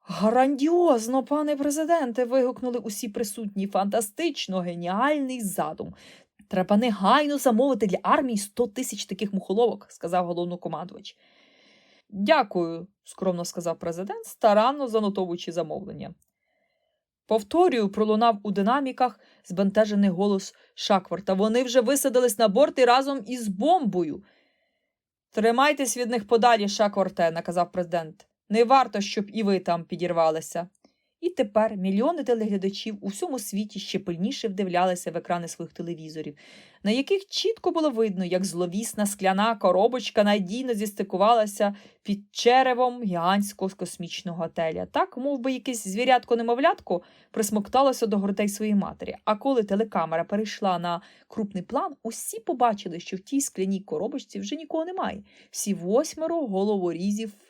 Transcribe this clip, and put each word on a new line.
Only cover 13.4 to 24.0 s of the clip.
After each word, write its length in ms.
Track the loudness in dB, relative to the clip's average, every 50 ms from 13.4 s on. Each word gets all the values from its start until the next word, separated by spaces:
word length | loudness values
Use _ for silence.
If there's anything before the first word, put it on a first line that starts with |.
| -6
сказав 340 | -8 -8 -6 -6 -6 -6 -6
президент, 480 | -6 -8 -6 -6 -8 -8 -10 -10 -12
старанно 640 | -16 -8 _ 4 6 6 6 4 4 0 -2 -6 -2
занотовуючи 640 | 0 0 0 0 -2 -2 -4 -4 -4 -8 -8 -8 -6
замовлення. 600 | -6 -6 -6 -6 -10 -10 -12 -14 -12 -12 -14 -14 _ _ _ _ _ _ _ _ _ _ _ _ _ _ _ _ _ _ _ _ _ _
"Повторюю", 640 | _ 0 0 0 0 2 4 4 4 4 2 0 0
пролунав 500 | 0 0 0 2 2 4 4 4 4 2 -2
у 80 | -4
динаміках 680 | -2 0 2 2 2 2 0 -2 0 0 0 -2 -2 _ _ _ _ _ _
збентежений 680 | -10 -2 0 0 2 4 4 2 4 4 4 4 4
голос 440 | 4 2 2 2 2 0 -2 -6 _ _ _ _ _
Шакворта. 600 | -10 0 2 2 2 2 -2 -8 -6 -2 -2 0
"Вони 280 | 2 2 2 2 2 0
вже 180 | 4 2 2
висадились 580 | 4 4 2 2 2 2 2 4 2 2 2 4
на 100 | 2 4
борт 300 | 6 4 4 4 4 4
і 60 | 4
разом 400 | 6 6 4 4 0 -4 -6 -6
із 220 | -8 -8 -6 -6 -6
бомбою". 760 | -4 -2 2 2 4 4 2 0 0 0